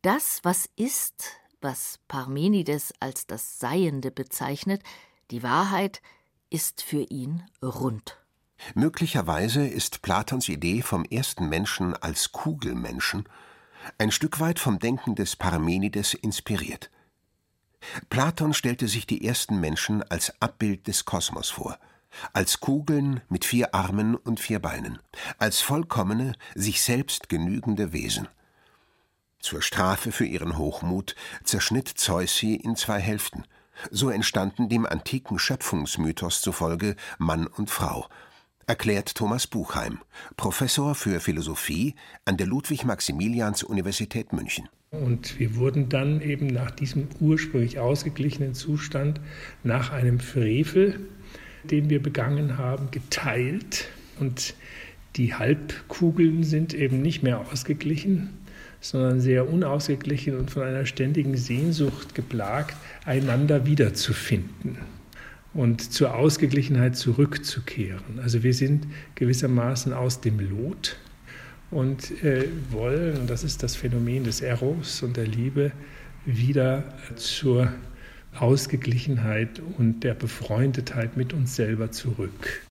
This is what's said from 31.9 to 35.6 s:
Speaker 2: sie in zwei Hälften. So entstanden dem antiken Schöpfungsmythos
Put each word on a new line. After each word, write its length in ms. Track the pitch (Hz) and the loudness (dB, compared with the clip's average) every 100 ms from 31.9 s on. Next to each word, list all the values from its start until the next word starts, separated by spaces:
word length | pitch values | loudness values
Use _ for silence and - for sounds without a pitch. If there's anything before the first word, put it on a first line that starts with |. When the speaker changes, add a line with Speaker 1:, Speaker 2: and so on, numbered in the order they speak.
| - - 90 92 - | -2 0 2 2 0
Speaker 2:
sie 180 | 110 | 0
in 220 | 107 113 113 | 0 -2 -2
zwei 240 | - 104 | 0 0
Hälften. 440 | 95 104 - - - _ _ - - | 0 -2 -4 -8 -14 _ _ -16 -6
So 200 | 101 135 | 0 0
entstanden 580 | 104 117 107 98 - 117 | 2 2 2 0 0 2
dem 180 | 117 113 | 2 2
antiken 540 | 80 - 131 - 90 | -2 -2 -6 -2 -2
Schöpfungsmythos 1000 | - - | 0 0